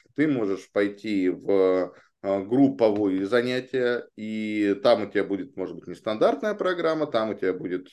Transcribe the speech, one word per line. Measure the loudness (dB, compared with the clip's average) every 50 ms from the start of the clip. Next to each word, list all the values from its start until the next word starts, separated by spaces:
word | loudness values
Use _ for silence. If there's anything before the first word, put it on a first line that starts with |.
| _ _ _
Ты | -2 0 0
можешь | 0 0 -2 -2 -4 -4 -6 -4
пойти | -2 0 0 0 -2 -6 -6 -4 -2 0 0 0
в, | 0 -2 -2 0 2 4 4 4 4 2 0 -2 -6 -14 -20 _ _ _
а, | -4 -2 -2 -2
групповые | -2 0 4 4 4 4 4 4 2 2 4 2 0 0 0 0 -2
занятия, | 0 0 0 0 0 -2 -4 -6 -4 -4 -2 0 0 -2 -2 -6 -10 _
и | -12 -10 -8 -6 -6 -4 -4 -2 0 2 2 2 4
там | 4 4 4 4 2
у | -2
тебя | -2 -2 -2
будет, | 0 -2 -6 -6 -8 -8 -8
может | -8 -8 -8
быть, | -12 -14 -16
нестандартная | -14 -10 -6 -6 -2 2 2 2 2 0 -2 -4 -4
программа, | -2 -2 -4 -2 -2 -2 -2 -2 -2 -2
там | -2 -2 -2 -2 -2
у | -4
тебя | -2 -2 -2 -2
будет, | -2 -4 -6 -6 -6 -8 -8